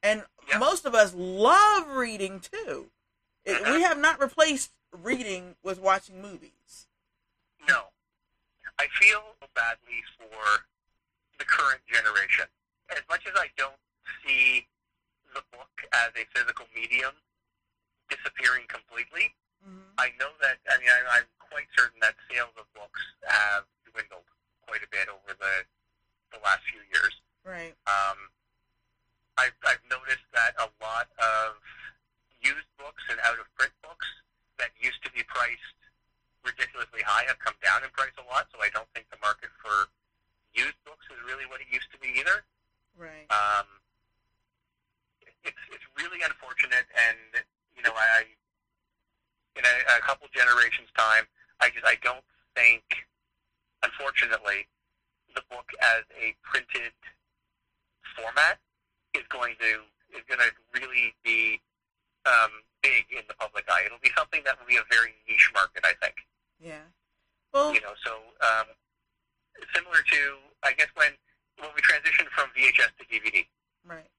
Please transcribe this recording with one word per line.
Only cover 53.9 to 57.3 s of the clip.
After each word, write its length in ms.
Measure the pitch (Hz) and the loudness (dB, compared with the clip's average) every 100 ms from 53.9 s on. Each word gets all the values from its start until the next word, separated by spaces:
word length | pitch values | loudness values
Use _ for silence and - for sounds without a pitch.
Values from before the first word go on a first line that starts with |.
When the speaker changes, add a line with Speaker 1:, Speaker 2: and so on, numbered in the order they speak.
| - 139 - 120 110 104 101 101 _ _ _ _ _ _ | -6 -6 -2 -2 -2 -4 -6 -8 _ _ _ _ _ _
Speaker 2:
the 80 | - - | -14 -12
book 220 | 123 - - | -16 -16 -2
as 220 | 123 113 110 | 2 2 -2
a 220 | - 113 - | -10 -10 -10
printed 500 | - 131 - - 117 _ - _ _ | -6 -6 -4 -10 -10 _ -20 _ _